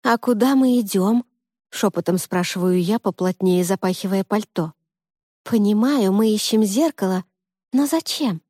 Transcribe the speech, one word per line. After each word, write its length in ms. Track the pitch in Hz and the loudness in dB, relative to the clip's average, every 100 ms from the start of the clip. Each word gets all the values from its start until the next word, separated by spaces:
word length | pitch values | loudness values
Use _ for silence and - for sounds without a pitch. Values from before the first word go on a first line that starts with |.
«А 160 | 247 233 | 0 0
куда 380 | - 226 254 269 | 0 2 2 4
мы 240 | 262 247 | 4 2
идём?» 440 | 202 196 185 240 - _ _ _ _ | 0 0 2 0 -2 _ _ _ _
шёпотом 480 | - 202 170 170 180 | -2 -2 -2 -2 -2
спрашиваю 640 | - 185 180 185 180 180 | -2 -4 -4 -2 0 0
я, 160 | 175 226 | 0 -2
поплотнее 640 | 196 - 185 180 185 180 | -2 -2 -4 0 0 0
запахивая 600 | 175 190 185 180 190 196 | 0 -2 -2 -4 -4 -4
пальто. 480 | 190 208 208 - 160 - _ _ _ _ _ _ | -2 -4 -4 -6 -6 -8 _ _ _ _ _ _
«Понимаю, 680 | - 226 202 208 254 285 196 | -2 0 2 2 2 2 2
мы 220 | 196 220 | 2 2
ищем 300 | 214 - 220 | 0 0 0
зеркало, 600 | 214 202 320 - 190 185 - _ _ _ _ | 2 2 0 -2 -4 -4 -6 _ _ _ _
но 140 | 254 285 | -2 0
зачем?» 560 | 330 - - 277 165 | -2 -4 -4 -4 -4